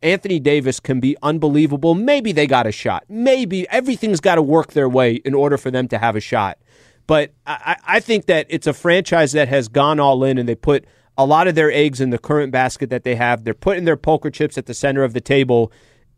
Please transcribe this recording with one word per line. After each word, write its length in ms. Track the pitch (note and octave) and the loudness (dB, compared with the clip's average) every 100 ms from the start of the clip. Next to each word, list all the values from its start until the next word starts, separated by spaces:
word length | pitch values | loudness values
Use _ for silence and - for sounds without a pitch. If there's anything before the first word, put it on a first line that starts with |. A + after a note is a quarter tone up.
Anthony 380 | D#3+ F#3+ G3+ F3 | -2 0 -2 -2
Davis 420 | C3+ D3 C3 C3 | 0 0 0 -4
can 180 | - C3 | -4 -2
be 160 | C3 D3 | -2 -2
unbelievable. 720 | C#3+ D#3+ D3+ C#3+ D3+ C#3 E3 E3+ | -2 -2 0 2 0 0 0 0
Maybe 360 | A#3+ C#4+ A3 | 2 0 0
they 140 | D3+ D3 | 0 2
got 200 | B2+ A2+ | 2 0
a 40 | |
shot. 340 | G#2 A#2+ F2+ - | -4 -6 -6 -8
Maybe 600 | G#3+ B3+ C4 A3 F#3+ F3+ | -2 0 0 0 -4 -4
everything's 500 | - B3+ A3+ A3 F3 | -4 -2 -4 -2 0
gotta 220 | F#3+ E3+ | 2 2
work 320 | C#3+ D#3+ D3+ | 4 2 2
their 160 | D3+ C3 | 0 2
way 240 | B2+ B2 A#2 | 2 2 0
in 180 | C3+ | -2
order 240 | C#3 C#3+ C#3 | 0 0 0
for 140 | C3 | -2
them 160 | B2+ B2+ | -4 -2
to 80 | A2 | -2
have 180 | A#2 G#2+ | -2 -2
a 40 | |
shot. 360 | - A#2 G2 - _ _ _ _ - | -4 -2 -2 -6 _ _ _ _ -2
But 240 | D#3 D3 _ - | 0 0 _ -10
I, 320 | D3+ C#3+ D#3+ - | -8 -4 -6 -2
I, 100 | G#3 | -2
I 20 | |
think 240 | A3+ A3 - | 0 -2 0
that 200 | E3 D3 | 0 -2
it's 180 | D#3+ D#3 | -4 -4
a 60 | |
franchise 580 | C#3+ F3 F3 F#3 E3+ D3 | -2 2 2 2 0 2
that 140 | D3 C3 | 0 0
has 220 | C#3 A2+ | 0 0
gone 300 | C3+ C#3+ D3+ | 0 2 2
all 240 | C#3 C3 C3+ | 2 2 2
in, 120 | C3 | 0
and 100 | A#2+ | -2
they 60 | A2+ | -2
put 280 | - C#3+ - _ _ - | 0 0 -2 _ _ -2
a 80 | C3+ | 2
lot 220 | D#3 F#3 | 4 4
of 80 | D#3+ | 2
their 160 | D3+ | 2
eggs 300 | C#3 D3+ B2+ | 2 0 0
in 80 | C3 | -2
the 80 | A#2+ | -2
current 340 | - D3 C#3 | -2 -2 0
basket 380 | B2+ B2+ - B2 | 0 -2 -2 -6
that 140 | B2 B2+ | -4 -4
they 100 | A#2 | -2
have. 300 | A#2+ A#2 A2+ | 0 0 -4
They're 80 | |
putting 320 | G#2+ - F#3 E3 | -4 -2 0 0
their 100 | D3+ | 0
poker 340 | - D#3 D3+ | 0 0 -2
chips 280 | - D3 - | -4 -4 -4
at 80 | B2+ | -10
the 80 | |
center 320 | A#2 C#3+ C#3 C3 | -4 -2 0 0
of 80 | |
the 80 | A2+ | -2
table. 500 | - C#3 C3 A#2+ A2+ - _ _ _ | 0 2 4 2 0 -6 _ _ _